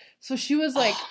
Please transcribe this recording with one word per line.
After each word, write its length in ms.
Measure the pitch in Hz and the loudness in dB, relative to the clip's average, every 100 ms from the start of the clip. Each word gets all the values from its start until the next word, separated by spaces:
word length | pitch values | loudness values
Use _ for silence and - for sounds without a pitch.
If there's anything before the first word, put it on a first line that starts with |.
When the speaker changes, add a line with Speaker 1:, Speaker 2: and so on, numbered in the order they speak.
| - _ | -20 _
Speaker 1:
So 140 | - 262 | -8 -6
she 200 | - 294 | 0 0
was, 180 | 311 | 2
like, 200 | 262 233 202 | 2 2 0
Speaker 2:
Oh 100 | - | -6